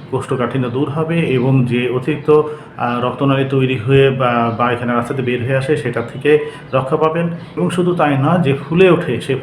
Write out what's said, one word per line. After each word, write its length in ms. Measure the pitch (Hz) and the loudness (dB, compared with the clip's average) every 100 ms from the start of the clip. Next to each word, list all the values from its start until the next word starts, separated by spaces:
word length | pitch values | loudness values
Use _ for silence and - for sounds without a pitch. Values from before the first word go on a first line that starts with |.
| - | -6
কোষ্ঠকাঠিন্য 580 | 127 - 131 120 127 123 | -6 -4 -4 -2 -2 -2
দূর 200 | 127 143 | -2 -4
হবে 300 | 156 160 170 | -4 -2 -2
এবং 460 | 143 127 131 135 117 | 0 0 2 2 2
যে 240 | 120 123 | 0 -2
অতিরিক্ত, 400 | 127 131 143 151 | -2 -2 -2 2
আহ, 760 | 151 151 - - - 120 120 123 | 2 2 -6 -14 -6 -4 -2 -2
রক্তনালী 400 | - 139 135 135 | 0 0 2 2
তৈরি 280 | 135 127 127 | 0 0 0
হয়ে 320 | 117 135 135 | 2 4 4
বা, 440 | 131 123 120 117 110 | 2 0 2 0 0
বা 140 | 123 | 0
এখানে 220 | 120 120 | 0 0
রাস্তাতে 280 | 120 120 131 | -2 -2 -4
বের 240 | 120 123 117 | -2 -2 0
হয়ে 120 | 135 | -2
আসে, 200 | 131 151 | 0 -2
সেটা 240 | 123 117 | -2 -4
থেকে 500 | 117 135 147 151 - - - | -6 -2 2 2 2 -12 -2
রক্ষা 240 | 127 135 151 | -2 0 0
পাবেন। 320 | 156 165 170 - - - | 0 0 -4 -6 -10 -4
এবং 140 | 175 | -2
শুধু 260 | 185 175 170 | 0 0 2
তাই 220 | 147 135 | 2 2
নয়, 220 | 143 175 | 2 2
যে 140 | 135 | 2
ফুলে 360 | 139 - 165 190 | -2 0 4 6
ওঠে, 320 | 160 - 113 | 4 0 -4
সে 140 | - 131 | -4 -4